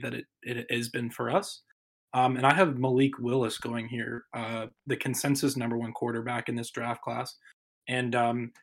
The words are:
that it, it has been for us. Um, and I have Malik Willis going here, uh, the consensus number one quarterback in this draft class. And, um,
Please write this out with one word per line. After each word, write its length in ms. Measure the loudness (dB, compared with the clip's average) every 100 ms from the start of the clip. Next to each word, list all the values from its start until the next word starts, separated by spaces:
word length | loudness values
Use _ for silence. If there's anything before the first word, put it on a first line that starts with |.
that 120 | -4
it, 120 | -8 -12 _
it 300 | -8 -8 -4
has 160 | -4 -4
been 220 | -4 -6
for 200 | -4 0
us. 340 | 0 -2 -8 _ _ _ _ _
Um, 240 | 2 2 4
and 80 | 6
I 80 |
have 240 | 6 6 4
Malik 420 | 2 6 4 4
Willis 380 | 0 2 2 -2
going 320 | -4 -4 -4
here, 340 | -6 -6 -8 -8
uh, 340 | -8 -6 -6 -8 -8 -4
the 80 | -2
consensus 600 | -2 0 2 2 2 0
number 200 | -2 -2
one 140 | -4
quarterback 560 | -4 -4 -2 -4 -4 -4
in 80 | -4
this 160 | -6
draft 300 | -6 -6 -6
class. 340 | -4 -6 -6 -10 -20 _ _ _ -4
And, 260 | -2 0 2
um, 380 | 2 2 -4 -10